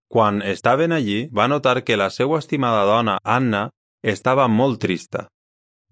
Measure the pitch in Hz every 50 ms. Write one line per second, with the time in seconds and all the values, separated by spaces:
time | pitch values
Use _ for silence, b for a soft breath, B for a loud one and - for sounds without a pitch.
0 | _ _ - 117 110 104 101 104 98 98 95 - - 117 127 143 165 170 165 156
1 | 127 101 101 110 123 156 120 104 110 127 147 147 - 127 123 127 120 - 117 104
2 | 98 95 - - 123 139 160 156 147 - 160 139 131 120 113 107 98 101 107 117
3 | 117 110 98 - - 101 113 127 131 120 107 101 107 120 - _ _ _ _ _
4 | - 113 98 - - 131 127 139 135 117 107 110 131 139 120 - - 92 90 80
5 | - - - - - - _ _ _ _ _ _ _ _ _ _ _ _